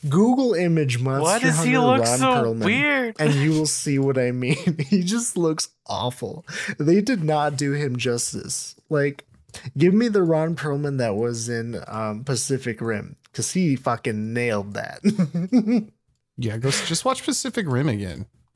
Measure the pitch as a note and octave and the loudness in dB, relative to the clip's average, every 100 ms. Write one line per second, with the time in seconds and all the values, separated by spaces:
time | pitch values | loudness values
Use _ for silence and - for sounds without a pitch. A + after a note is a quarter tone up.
0 | D3 D#3+ A3+ B3+ B3+ F3 F3 D#3+ C3+ A#2+ | 0 4 4 4 2 2 2 2 2 0
1 | C3 C3+ E3 A3+ C4 B3 B3 B3+ B3 C4 | 0 0 2 2 2 2 2 4 4 4
2 | A#3 B3+ C4 B3 A#3 A2+ A2 B3 D4 C#4 | 4 2 4 2 2 0 0 2 2 0
3 | A#3 G#3 D3+ C#3+ D3+ D#3 D3+ - D3+ C#3 | -2 0 2 4 2 2 0 -2 0 2
4 | C#3 C3 B2 B2 B2 C#3+ F#3 D#3+ C#3 G3 | 2 2 0 0 0 0 0 -2 0 0
5 | F3 A#3 A#3 F3+ E3 D#3+ - _ - - | 0 -2 -2 0 0 0 -6 _ -8 -4
6 | A#2+ - G2 D#3+ - - - D3+ D3+ F#3+ | -4 -6 -8 -10 -12 -8 -8 -2 2 4
7 | A3 A3+ D#3 D3+ D3 C#3 C#3+ C#3+ D3 B2 | 4 0 0 0 0 0 -2 -2 -2 -2
8 | B2 A#2+ - - - - - - _ D3 | -2 -2 -4 -6 -8 -8 -10 -16 _ 0
9 | C#3+ C#3 - _ _ - C3 C3+ F3 G#3 | 0 -2 -16 _ _ -14 -10 2 4 6
10 | A#3+ G3+ E3+ D#3 D#3+ E3 D3+ C#3+ D3 C3+ | 4 4 4 2 0 -2 -4 -2 -2 0
11 | A#2 G2+ A#2+ A2+ A2+ A#2 A#2 A#2 - A2 | 0 0 -2 -4 -4 -4 -4 -8 -8 -6
12 | A2 G#2+ C3+ A#2+ - C3+ B2+ G#2+ A2+ G#2 | -6 -6 -4 -4 -2 -2 -4 -4 -4 -4
13 | F2+ - _ - - F#3 E3+ C3 - A#2 | -8 -16 _ -8 -4 0 2 2 0 -2
14 | B2 G#2+ A2 A#2+ A#2+ G#2 G2+ G2+ - - | -2 -4 -4 -2 0 -2 -4 -8 -10 -2
15 | G3+ G3+ D#3 E3+ F#3 B3 G#3+ A#3+ A3 _ | 0 2 0 -2 0 2 2 0 -2 _
16 | _ _ _ - A#2 A2 C3+ C#3+ - E3 | _ _ _ -6 -4 -2 -2 -2 -2 -2
17 | B3+ B3+ - C4 C4+ A#3 E3+ B2 D3 G#2 | -2 -2 -2 -2 -2 -4 0 0 2 0
18 | F#2+ C#2 G#2+ _ _ | -4 -8 -12 _ _